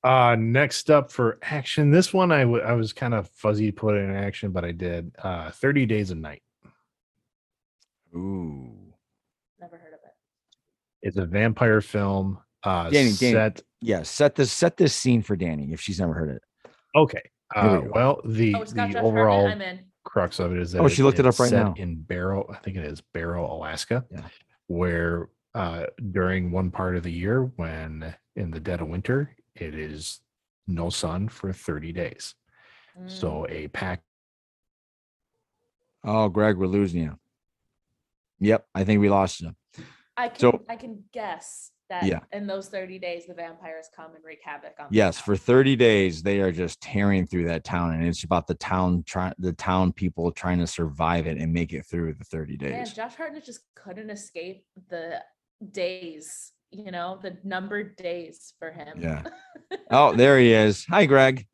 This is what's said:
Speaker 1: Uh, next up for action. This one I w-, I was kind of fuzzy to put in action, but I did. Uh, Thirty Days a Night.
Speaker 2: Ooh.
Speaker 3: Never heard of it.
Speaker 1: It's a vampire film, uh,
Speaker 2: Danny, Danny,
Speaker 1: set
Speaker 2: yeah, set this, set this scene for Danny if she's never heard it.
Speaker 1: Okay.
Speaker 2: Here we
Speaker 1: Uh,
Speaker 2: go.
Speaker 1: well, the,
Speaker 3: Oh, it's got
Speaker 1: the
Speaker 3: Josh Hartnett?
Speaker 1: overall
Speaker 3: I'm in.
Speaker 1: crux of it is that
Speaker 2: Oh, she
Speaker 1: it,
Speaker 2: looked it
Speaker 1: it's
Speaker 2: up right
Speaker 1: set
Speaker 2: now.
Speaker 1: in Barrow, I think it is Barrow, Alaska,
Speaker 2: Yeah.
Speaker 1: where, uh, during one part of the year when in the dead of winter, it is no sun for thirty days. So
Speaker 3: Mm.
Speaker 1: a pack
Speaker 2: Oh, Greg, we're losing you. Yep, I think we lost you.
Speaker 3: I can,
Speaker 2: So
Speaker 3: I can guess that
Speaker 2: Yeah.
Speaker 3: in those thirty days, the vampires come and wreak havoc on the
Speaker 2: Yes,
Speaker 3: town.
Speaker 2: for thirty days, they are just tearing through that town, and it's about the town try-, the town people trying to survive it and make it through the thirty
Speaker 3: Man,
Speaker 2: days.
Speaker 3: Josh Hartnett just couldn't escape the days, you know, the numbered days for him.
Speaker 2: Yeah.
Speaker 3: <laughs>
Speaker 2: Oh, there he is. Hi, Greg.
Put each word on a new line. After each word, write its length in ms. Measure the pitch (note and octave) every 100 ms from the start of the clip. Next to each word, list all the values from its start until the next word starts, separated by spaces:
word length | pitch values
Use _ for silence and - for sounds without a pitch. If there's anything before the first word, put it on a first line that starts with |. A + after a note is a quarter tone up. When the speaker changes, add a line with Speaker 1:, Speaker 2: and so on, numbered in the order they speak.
Speaker 1:
Uh, 320 | C3 C3 A#2+ A#2
next 520 | A2+ B2 C#3+ - -
up 200 | D3 C3
for 280 | - A#2 -
action. 480 | - D3 C3 - D3
This 220 | D#3+ F#3
one 160 | F#3+ F3+
I 100 | D3+
w-, 200 | B2 A#2+
I 100 | A#2
was 180 | A#2+ A2
kind 220 | - B2
of 140 | A2+ F#2
fuzzy 360 | _ G#2+ G#2 G#2+
to 60 |
put 240 | G2 A2 G#2
in 180 | G2
action, 380 | G2 G2+ - G#2
but 120 | F#2
I 60 | E2+
did. 380 | E2+ F2+ E2+ E2 -
Uh, 300 | F#2+ F2 D#2+
Thirty 360 | - C3+ C#3+ A#2+
Days 240 | G#2+ G2
a 20 |
Night. 280 | E2 D#2+ C#2+ _ _ _ _ _ _ _ _ _ _ _ _ _ _ _ _ _
Speaker 2:
Ooh. 760 | E2+ F#2+ F#2+ E2 C#2 B1+ A1+ F#2+ _ _ _ _ _ _ _
Speaker 3:
Never 160 | F3 E3+
heard 180 | D#3+
of 60 | D#3
it. 80 | _ _ _ _ _ _ _ _ _ _
Speaker 1:
It's 140 | G2+ F#2+
a 100 | F2
vampire 540 | G2 A2 G#2+ A#2+ A2
film, 580 | - G#2 G2+ G2 F#2+ F#2+ _ _
uh, 280 | G2 F2+ E2+
Speaker 2:
Danny, 220 | F#2 B2+
Danny, 200 | G2 B2
Speaker 1:
set 300 | A2+ G#2+ - _ _
Speaker 2:
yeah, 220 | A2+ F#2+
set 320 | D2+ - D3 -
this, 160 | C3
set 240 | - E3+ -
this 180 | D#3+
scene 280 | - B2+ A#2+
for 120 | G#2 G2
Danny 360 | F2 D#2 C#2+
if 80 | D#2+
she's 180 | - F2+
never 140 | F2+
heard 160 | D#2+ D#2
it. 120 | B1 _ _ - _ _
Speaker 1:
Okay. 280 | D3+ D#3 - - _ _
Speaker 2:
Here 80 | G#2+
we 60 | G#2+
Speaker 1:
Uh, 120 | G2
Speaker 2:
go. 100 | A#2+
Speaker 1:
well, 260 | A2 C3 -
the, 300 | A2+ A2 A2+ G2
Speaker 3:
Oh, 60 |
it's 100 | -
got 140 | A2+ G2+
Speaker 1:
the 60 |
Speaker 3:
Josh 80 | G2+
Hartnett? 20 |
Speaker 1:
overall 420 | A2+ A2 A2 G2+ G2+
Speaker 3:
I'm 120 | G3+
in. 180 | F#3 F#3 - _
Speaker 1:
crux 340 | - - - -
of 140 | F2+
it 60 | F2+
is 140 | F2
that 80 | F2
Speaker 2:
Oh, 60 | D3+
she 120 | -
Speaker 1:
it, 40 | C3+
Speaker 2:
looked 120 | C3
it 60 | B2+
Speaker 1:
it's 120 | -
Speaker 2:
up 40 |
right 60 | B2
Speaker 1:
set 140 | G#2
Speaker 2:
now. 100 | G#2 E2+
Speaker 1:
in 180 | F2 E2
Barrow, 440 | D#2+ F2+ F#2 G2 -
I 40 | G2+
think 180 | - F#2+
it 80 |
is 160 | D2+ D2 _
Barrow, 360 | E2+ E2+ F2 E2+
Alaska, 540 | E2 D#2 E2 - A#2+ B2
Speaker 2:
Yeah. 180 | F2 D#2 - _ _ _
Speaker 1:
where, 640 | F2 F2+ E2+ E2+ E2+ E2+ _ _
uh, 320 | A2+ F2+ E2+ - - G#2+
during 380 | F#2+ F#2 F#2 F2+
one 200 | F2+ F#2
part 260 | - F#2 F2+
of 60 |
the 100 | F2
year 320 | E2+ F#2+ B2+ B2+ B2
when 580 | E2 D#2+ D#2+ D#2 D#2+ - _ -
in 140 | F2+
the 100 | D#2+
dead 200 | E2 F2
of 60 | D#2+
winter, 460 | F2 - C3 C#3+ _ _
it 200 | - D#2+
is 460 | D#2 D#2 D2+ D#2 - _ _ _ _ -
no 240 | E2+ E2+
sun 380 | - D#2+ F2 A2
for 240 | - F#2+
thirty 400 | F2+ - D#2 D#2+
days. 420 | E2+ E2+ - - - _ _ _ _ _ - F#3
So 360 | F#3 - D2+
Speaker 3:
Mm. 80 | -
Speaker 1:
a 180 | D2+ D2+
pack 340 | - F#2 F2+ _ _ _ _ _ _ _ _ _ _ _ _ _ _ _ _ _ _ _ _
Speaker 2:
Oh, 260 | G#2+ A2 G#2+
Greg, 280 | F2+ G#2+ F#2
we're 80 | F#2
losing 360 | G2 G2+ E2+
you. 160 | D#2 - _ _ _ _ _ _ _ _ _ _ _ _
Yep, 260 | G2+ A2 _
I 100 | F#2+
think 160 | F#2+ G#2
we 80 | G2+
lost 320 | G2 F#2 -
you. 140 | E2 E2 _ - - _ _ -
Speaker 3:
I 120 | A#3+
can, 100 | -
Speaker 2:
So 260 | B3 - -
Speaker 3:
I 80 | A#3
can 260 | B3 G#3 -
guess 580 | A#3+ G#3 E3 - - - _ _
that 160 | F3+
Speaker 2:
Yeah. 160 | F#3+ E2 _
Speaker 3:
in 140 | G3+ G3+
those 220 | G3 F#3+
thirty 300 | G3 F#3 F#3+
days, 280 | F3+ E3+ E3+
the 80 |
vampires 540 | E3+ E3 E3+ F3 D#3+ D#3+
come 200 | - D#3+
and 80 | D#3+
wreak 160 | D#3+ D#3
havoc 300 | D#3+ C#3+ D3+ -
on 100 | C#3+
the 60 | G#2+
Speaker 2:
Yes, 200 | G2 -
Speaker 3:
town. 80 |
Speaker 2:
for 120 | - G2
thirty 400 | - B2+ C3+ B2+
days, 460 | A#2 G#2 F#2+ D#2+
they 180 | F2+ G2+
are 120 | F#2+
just 280 | E2+ F2 -
tearing 460 | - G2 G2+ G2 F2+
through 180 | F2+ E2+
that 180 | E2
town, 300 | - F2 E2+
and 100 | D#2+ E2+
it's 160 | E2
about 220 | E2 F2 -
the 80 |
town 480 | E2 - F#2 F#2 F2
try-, 280 | E2 F#2 F2+ -
the 140 | F#2
town 400 | E2+ - F#2 F#2
people 380 | - F#2 E2 E2+
trying 280 | - F2 F2+
to 80 | D#2+
survive 600 | - E2 C#2+ D#2+ F2 D#2+
it 120 | D2+
and 140 | E2
make 200 | E2+ D#2
it 120 | D#2+ -
through 280 | F2 E2
the 100 | D2+
thirty 320 | - E2 D2 C2+
Speaker 3:
Man, 120 | C#2 C2
Speaker 2:
days. 80 | A#3+
Speaker 3:
Josh 220 | G3+ A#3 B3
Hartnett 280 | D#4+ D4+
just 160 | - A#3 _
couldn't 360 | _ G3+ F#3 G#3+
escape 540 | G#3 - E3+ F3 F#3+ _ - F#3
the 340 | E3+ E3 - - _ _ _ G3+
days, 840 | G3 F3+ F#3 E3+ D#3 C#3 - - _ _
you 200 | G3 G#3
know, 280 | F3+ F3 F#3
the 160 | F#3+ F3+
numbered 520 | G3 F#3 G3 G#3 G3+ -
days 580 | F3+ F3 E3 E3 - _
for 120 | D#3+
him. 280 | E3+ D3 -
Speaker 2:
Yeah. 220 | E2 D2+ D2+
Speaker 3:
<laughs> 40 | - _ - _ F#4+ -
Speaker 2:
Oh, 240 | B2+ C#3+
there 240 | F#2+ C3 C#3
he 140 | A#2+
is. 320 | A2 G#2+ G2+ -
Hi, 180 | E3+ B2+
Greg. 400 | C#3 C3 C3 -